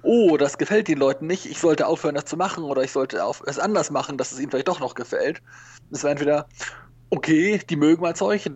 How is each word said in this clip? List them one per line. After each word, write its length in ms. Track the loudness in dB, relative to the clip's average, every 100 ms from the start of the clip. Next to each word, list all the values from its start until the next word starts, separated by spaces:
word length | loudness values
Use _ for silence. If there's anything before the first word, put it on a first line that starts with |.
"Oh, 340 | 2 6 6 4
das 220 | 2 0
gefällt 300 | 0 0 2
den 100 | 2
Leuten 280 | 2 0 -4
nicht, 200 | -6 -6
ich 120 | 0
sollte 260 | 2 2 0
aufhören, 280 | 0 -2
das 100 | -4
zu 120 | -6 -4
machen", 280 | -4 -4
oder 180 | -4 -2
ich 100 | 0
sollte 320 | -2 -2 -2
auf-, 180 | -4 -4 -8
es 120 | -4
anders 320 | -2 0 0
machen, 280 | -4 -4 -6
dass 140 | -6
es 80 | -6
ihnen 100 | -4
vielleicht 180 | -2 -2
doch 120 | -4
noch 140 | -6
gefällt. 460 | -8 -6 -4 -4 -6 _ -20 -20 -20 -14
Es 100 | -4
war 60 | -2
entweder, 380 | 0 0 0 -2 -14 -14 -14 -20 _ -6
"Okay, 500 | -4 2 4 4 0 -2
die 80 | 2
mögen 260 | 4 4
mein 120 | 2
Zeug, 360 | 0 0 0 -2